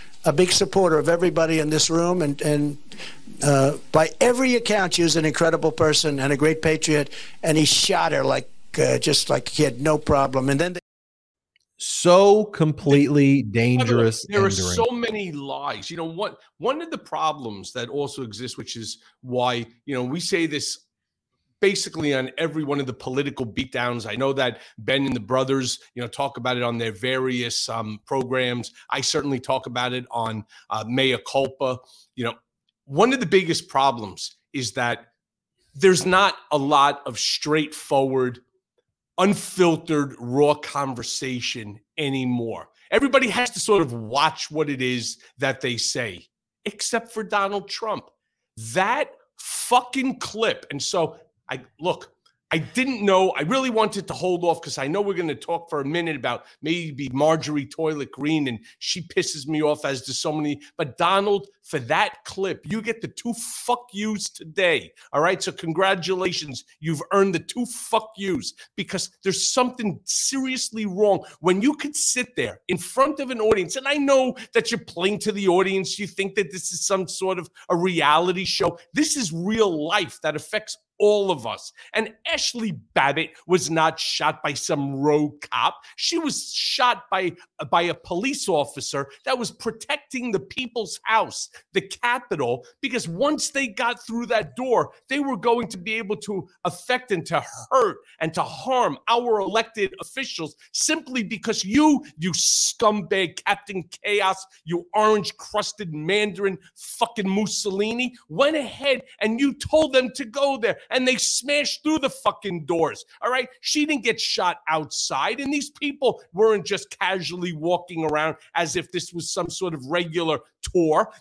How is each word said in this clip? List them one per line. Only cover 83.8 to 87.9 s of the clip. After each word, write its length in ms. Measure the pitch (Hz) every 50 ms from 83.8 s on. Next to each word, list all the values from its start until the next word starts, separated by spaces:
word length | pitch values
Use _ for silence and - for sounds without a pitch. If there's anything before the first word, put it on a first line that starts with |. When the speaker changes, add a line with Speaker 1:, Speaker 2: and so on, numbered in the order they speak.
| 156 160 160
Speaker 3:
shot 460 | - - - - - 151 156 156 - -
by 100 | 147 139
some 440 | - - - 160 143 139 139 135
rogue 420 | 135 143 151 147 151 151 147 147 - - -
cop. 300 | 120 120 127 185 - - - - -
She 220 | - - - 339
was 360 | 330 320 262 - - - - -
shot 520 | - - - - 262 247 247 226 - - -
by, 280 | 196 190 190 170 170 - - _ _ - 156 120
by 120 | 180 170 175
a 100 | 170